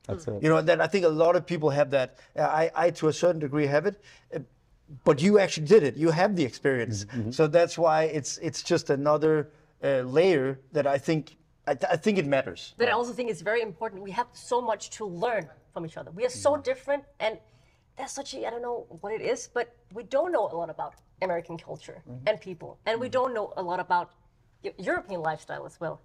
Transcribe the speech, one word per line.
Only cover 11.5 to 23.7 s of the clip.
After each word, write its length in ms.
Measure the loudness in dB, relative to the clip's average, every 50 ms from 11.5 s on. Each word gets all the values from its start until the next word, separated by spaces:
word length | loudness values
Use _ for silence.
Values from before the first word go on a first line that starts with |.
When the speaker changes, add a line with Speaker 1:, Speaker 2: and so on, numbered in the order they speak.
| _ _ -4
Speaker 2:
I 80 | -4 -4
th-, 160 | -2 0 0
I 40 | 0
think 220 | 2 2 2 2 2
it 80 | 2
matters. 480 | 2 2 0 0 -2 -8 -12 -14 -12 -4
Speaker 3:
But 120 | 0 0 2
I 40 |
also 200 | 2 0 -2 -4
think 180 | -6 -6 -6 -6
it's 120 | -6 -6
very 200 | -2 -2 0 0
important. 400 | -2 -4 -6 -8 -8 -8 -8 -10
We 80 | -12 -8
have 160 | -4 -4 -6 -6
so 280 | -6 -14 -6 -2 -2 -2
much 300 | 0 -2 -4 -4 -6 -14
to 140 | -12 -10 -10
learn 420 | -8 -6 -2 -2 0 0 -2 -4 -6 -16 _ _ _
from 140 | -12 -10 -10
each 100 | -10 -12
other. 140 | -14 -16 -12
We 140 | -8 -4 -4
are 40 | -4
so 220 | -2 0 2 2
Speaker 1:
Mm-hmm. 100 | 2 2
Speaker 3:
different, 420 | -2 -4 -6 -4 -2 -4 -4 -4 -4 -10 _ -4
and 180 | -4 -4 -4 -6 _ _ _ _ _ _ _ _ _ _ _
that's 160 | -14 -12 -12
such 220 | -10 -12 -12 -10 -10
a, 120 | -8 -8
I 40 | -8
don't 120 | -8 -8
know 240 | -6 -6 -6 -8 -8 -12 -16 -12
what 100 | -10 -8
it 80 | -6 -4
is, 260 | -2 -2 -4 -4 -6 -6 -4
but 200 | -4 -4 -4 _ _ _ -18 -16
we 80 | -16
don't 300 | -10 -2 0 0 0 2
know 160 | 0 0 0 0
a 40 | -4
lot 120 | -6 -8 -8
about 240 | -8 -10 -10 -10 -10 _ _ _ _ -6
American 340 | -4 -2 -2 -4 -4 -8 -14
culture 460 | -14 -12 -14 -16 -14 -14 -18 -20 -20 -18 -18
Speaker 2:
Mm-hmm. 180 | -14 -6 -2 -2
Speaker 3:
and 120 | -2 -2
people, 380 | -4 -14 -14 -14 -14 -18 -16 _ -6
and 120 | -4 -4 -4
we 60 | -4
Speaker 1:
Mm-hmm. 60 | -2
Speaker 3:
don't 220 | 0 0 0 0 -2
know 180 | -4 -6 -6 -6
a 60 | -8
lot 160 | -6 -4